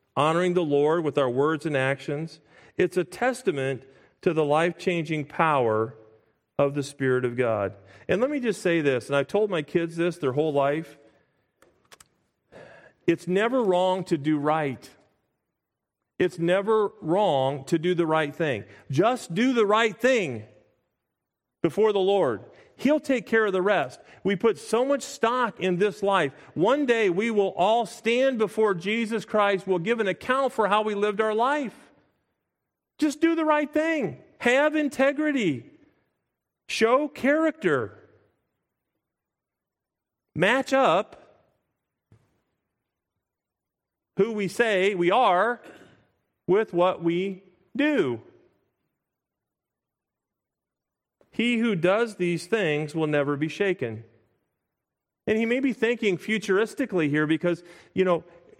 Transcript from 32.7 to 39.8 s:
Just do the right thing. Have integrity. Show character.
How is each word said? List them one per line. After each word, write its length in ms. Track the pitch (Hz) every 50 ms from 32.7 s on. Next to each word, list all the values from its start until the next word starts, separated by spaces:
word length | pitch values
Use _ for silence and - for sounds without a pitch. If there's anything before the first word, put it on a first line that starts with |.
| _ _ _ _ _ -
Just 240 | 294 311 277 -
do 140 | 330 330 330
the 100 | 320 320
right 260 | 311 302 294 302 294
thing. 460 | - 302 311 330 330 311 233 147 131 - - _ _ -
Have 360 | - 233 247 269 294 302 294
integrity. 880 | 311 302 277 - - 262 277 285 269 311 302 285 262 220 170 139 117 - - - _ _ _ _ _ _ _ _ _ _ _ _ _ _ _ _ _ _ -
Show 400 | - - 220 226 247 277 302 285
character. 920 | - - - 262 294 320 320 320 302 - 220 175 147 127 113 98 - - - _ _ _ _ _ _ _ _ _ _ _ _ _ _ _ _ _ _ _ _ _ _ _ _ _ _ _ _ _ _ _ _ _ _ _